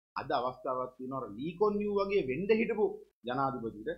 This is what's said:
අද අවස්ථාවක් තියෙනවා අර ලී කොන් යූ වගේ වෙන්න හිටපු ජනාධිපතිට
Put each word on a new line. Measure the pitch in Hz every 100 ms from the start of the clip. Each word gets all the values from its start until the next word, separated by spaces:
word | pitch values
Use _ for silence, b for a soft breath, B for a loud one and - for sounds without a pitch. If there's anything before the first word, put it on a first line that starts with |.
| _ -
අද | 135
අවස්ථාවක් | 139 123 127 139 127 127
තියෙනවා | - 127 135
අර | 117
ලී | 101 151 175
කොන් | 208 208
යූ | 208 196
වගේ | 196 202 135
වෙන්න | 131 196
හිටපු | 220 214 220 202 - - _
ජනාධිපතිට | 117 127 135 123 113 107 120